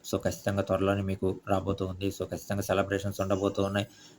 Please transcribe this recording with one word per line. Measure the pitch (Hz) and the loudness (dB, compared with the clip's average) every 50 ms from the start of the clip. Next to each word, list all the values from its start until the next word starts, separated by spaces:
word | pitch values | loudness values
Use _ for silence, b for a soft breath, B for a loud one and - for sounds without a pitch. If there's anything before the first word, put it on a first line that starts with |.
| - - | -6 -4
so | - | -2
ఖచ్చితంగా | - - 95 - - - 104 98 98 | -2 0 -2 -4 -2 -2 0 0 0
త్వరలోనే | 95 - 95 92 98 98 101 101 | 2 2 2 2 4 4 2 2
మీకు | 98 95 95 - 95 92 92 - - | 0 -2 -2 0 0 -2 -2 -2 -2
రాబోతూ | - 98 95 92 95 95 - 95 | 0 0 0 0 0 -2 -2 -2
ఉంది. | 92 92 90 98 98 | -4 -4 -2 -4 -4
So | - - 92 | -2 -4 -4
ఖచ్చితంగా | - 92 82 - - 101 101 | -6 -6 -6 -6 -4 -2 -2
సెలబ్రేషన్స్ | 98 - 190 190 196 196 196 190 - 202 - - | 0 2 2 2 2 2 0 0 0 -2 -2 -2
ఉండబోతూ | 98 95 101 95 98 98 - 98 98 | 0 0 2 2 2 2 2 2 0
ఉన్నాయి. | 98 98 101 104 B B B B B B | 2 2 0 -2 B B B B B B